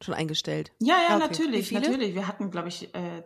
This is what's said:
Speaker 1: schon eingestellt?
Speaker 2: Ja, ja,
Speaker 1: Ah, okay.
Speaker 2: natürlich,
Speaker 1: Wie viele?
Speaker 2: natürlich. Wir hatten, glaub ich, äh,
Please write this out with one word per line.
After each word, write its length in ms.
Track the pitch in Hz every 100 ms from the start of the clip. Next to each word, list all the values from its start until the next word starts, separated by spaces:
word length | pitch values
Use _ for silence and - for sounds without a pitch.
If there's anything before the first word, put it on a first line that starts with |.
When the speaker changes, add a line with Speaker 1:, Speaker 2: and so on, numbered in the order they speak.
Speaker 1:
schon 100 | -
eingestellt? 580 | - 160 156 - 151 156 -
Speaker 2:
Ja, 160 | 233 359
ja, 120 | 339
Speaker 1:
Ah, 20 | 311
okay. 140 | 311
Speaker 2:
natürlich, 420 | - 320 220 185
Speaker 1:
Wie 80 | 202
viele? 20 |
Speaker 2:
natürlich. 320 | 294 262 220
Wir 140 | 180 185
hatten, 240 | - 196
glaub 160 | 175 170
ich, 260 | 175 175
äh, 300 | - 175 170